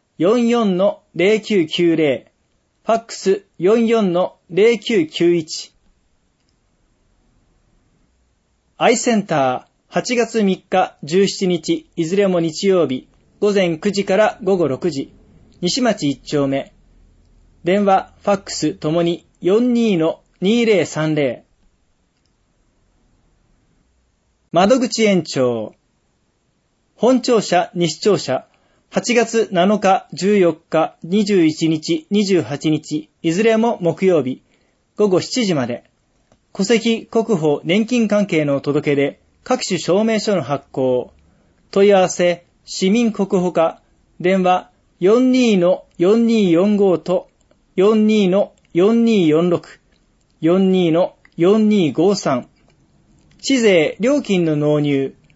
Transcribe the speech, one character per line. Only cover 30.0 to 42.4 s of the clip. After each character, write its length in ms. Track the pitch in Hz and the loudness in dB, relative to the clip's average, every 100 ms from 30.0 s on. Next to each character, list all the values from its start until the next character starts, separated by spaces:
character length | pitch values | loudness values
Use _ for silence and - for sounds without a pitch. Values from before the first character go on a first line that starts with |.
| - | -2
十 260 | 143 185 208 | -6 0 2
四 160 | 175 | 2
日、 420 | 160 _ 160 160 - | 0 _ -2 -2 -6
二 220 | 160 196 | -4 -2
十 200 | 202 202 | 0 2
一 240 | 160 156 160 | 2 0 -2
日、 380 | 160 156 165 - | -2 -4 -6 -2
二 140 | 202 | -2
十 160 | 196 185 | 0 0
八 300 | 120 143 160 | -2 -4 -2
日、 400 | 151 - 151 - _ | -2 -4 -8 -10 _
い 120 | 165 | -4
ず 100 | 170 | 0
れ 140 | 220 220 | 0 2
も 220 | 226 214 | 0 -2
木 260 | 175 156 190 | -4 0 2
曜 160 | 170 | 2
日、 200 | 127 131 _ _ _ _ _ | 0 -6 _ _ _ _ _
午 140 | - 208 | -4 0
後 120 | 180 | 0
七 240 | - - | -2 -4
時 100 | 214 | -2
ま 120 | 160 117 | -2 -4
で。 240 | 120 - _ _ _ _ _ _ | -8 -14 _ _ _ _ _ _
戸 100 | - | -6
籍、 440 | 196 233 226 226 - | 0 0 0 -4 -4
国 300 | 226 214 196 | -4 -2 -2
保、 260 | 156 147 | 0 -2
年 200 | 151 190 226 | -2 -2 0
金 200 | 247 220 | 0 0
関 200 | 208 202 | 0 0
係 180 | 165 | 0
の 160 | 147 139 | 0 -2
届 320 | 147 143 147 | -2 -2 0
け 40 | 143 | 0
出、 240 | 143 - _ _ | -2 -4 _ _
各 220 | - 254 | -6 -4
種 140 | - 180 | -4 -4
証 260 | - 185 | 0 0
明 160 | 220 220 | 0 -2
書 160 | 214 196 | -2 -4
の 60 | |
発 240 | 127 143 - | -2 -6 -8
行。 420 | - 131 123 - _ _ _ _ _ _ | -4 -2 -2 -4 _ _ _ _ _ _
問 160 | 196 202 | 0 4
い 40 | |
合 100 | 202 | 4
わ 60 | 180 | 2
せ、 380 | - 175 175 | 0 -2 -2